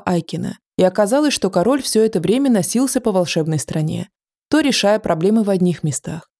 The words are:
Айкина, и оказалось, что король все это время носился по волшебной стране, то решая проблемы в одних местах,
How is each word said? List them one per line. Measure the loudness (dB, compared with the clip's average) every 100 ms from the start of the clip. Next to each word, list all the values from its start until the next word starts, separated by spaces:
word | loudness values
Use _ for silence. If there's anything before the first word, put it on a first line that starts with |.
| 0
Айкина, | -2 -2 -6 -8 -10 _ 0
и | 2
оказалось, | 2 2 2 0
что | 0 0
король | 0 2 0
все | 0 0
это | 2 0
время | 0 2 2
носился | 2 0 0 0 0
по | 0
волшебной | 0 0 -2 -2 -2
стране, | -4 -4 -4 -6 -10 _ _ _ _
то | 0
решая | 0 0 0 0
проблемы | 0 0 2 2
в | 2
одних | 2 0 0
местах, | -4 -6 -8 -12 -14